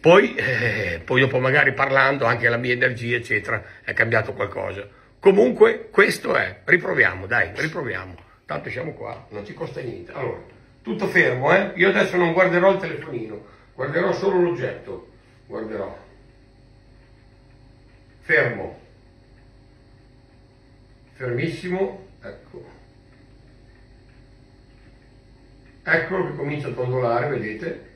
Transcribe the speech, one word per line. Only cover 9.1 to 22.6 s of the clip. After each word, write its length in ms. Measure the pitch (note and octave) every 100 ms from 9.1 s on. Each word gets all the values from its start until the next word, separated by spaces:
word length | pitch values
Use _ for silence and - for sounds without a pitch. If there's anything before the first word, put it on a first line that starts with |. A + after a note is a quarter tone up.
| - -
non 160 | G#2 G2+
ci 80 |
costa 260 | - - -
niente. 320 | B2 G2+ -
Allora, 300 | C#3 C3+ - - - - -
tutto 260 | - G#3 G3
fermo, 480 | F3+ C#3+ B2 C#3 F#3
eh? 160 | G3+ -
Io 120 | F#3
adesso 300 | F#3 - F3+
non 160 | E3+
guarderò 400 | E3 F3+ E3+ F#3+
il 60 | F#3+
telefonino, 680 | D#3+ D3 - A#2+ G#2+ G#2 - - -
guarderò 380 | - C3+ D#3+ F#3+
solo 300 | E3+ G3 F#3
l'oggetto, 680 | F3 B2 B2+ - - - - - _ - -
guarderò. 520 | E2 G#2+ G#2 G2 - - - - - - - - - - - - - - - - - - - - - - -
Fermo. 560 | - - - - - - - - - - - - - - - - - - - - - - - - - - - - -
Fermissimo, 920 | - B2+ A#2+ E3 - F3+ F#3 G3 - - -
ecco. 480 | - - - -